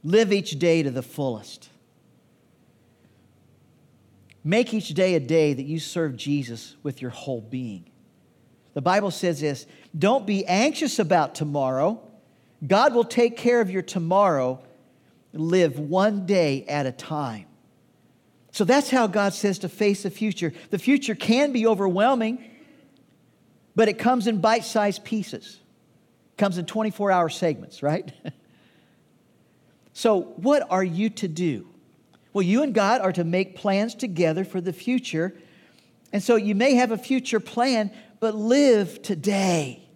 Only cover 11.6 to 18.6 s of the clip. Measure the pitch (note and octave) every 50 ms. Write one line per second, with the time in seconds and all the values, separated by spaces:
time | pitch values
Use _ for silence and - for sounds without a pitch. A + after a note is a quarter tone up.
11.6 | C3+ C3 C3 C3 D3 F3+ A3+ A3+ - - - - _ _ _ _ _ _ _ _
12.6 | D#3 C3 F#3+ G#3 B3 D4 A#3 A#3+ A#3 A#3+ - A#3+ A#3+ A#3 A#3+ - - A#3+ A#3+ A#3+
13.6 | A3+ F#3 F#3 F3+ F3 - - F#3 E3 E3 F#3 G3 G#3 F#3+ E3 C#3 B2+ B2+ C3 C3
14.6 | - - - _ _ _ _ _ _ _ _ _ _ _ - D#3 D#3 E3 F3 F#3
15.6 | F3 D#3 C3 D3 D3+ C#3+ E3+ F#3 G3 G#3+ G#3 G3+ F#3 E3+ G3+ F#3 E3+ D3 C#3 C3+
16.6 | A2+ - C#3+ D3 C#3+ C3 B2 - - - D#3 D3+ D3 B2 A2 G#2 F2+ _ _ _
17.6 | _ _ _ _ _ _ _ _ _ _ _ _ _ _ _ _ _ _ - -